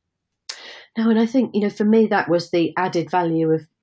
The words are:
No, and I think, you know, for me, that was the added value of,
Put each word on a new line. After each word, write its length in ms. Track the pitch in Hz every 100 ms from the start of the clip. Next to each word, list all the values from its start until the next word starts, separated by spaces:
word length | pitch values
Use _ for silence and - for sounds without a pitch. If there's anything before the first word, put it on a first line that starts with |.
| _ _ _ _ - - - - - -
No, 120 | 226
and 100 | 220
I 80 | 226
think, 240 | 269 226
you 80 | 202
know, 80 | 202
for 160 | 202 208
me, 220 | 226 214
that 220 | 196 156
was 200 | 170 170
the 240 | 175 160 -
added 360 | 185 175 156
value 400 | 180 170 165 160
of, 160 | 160 156 _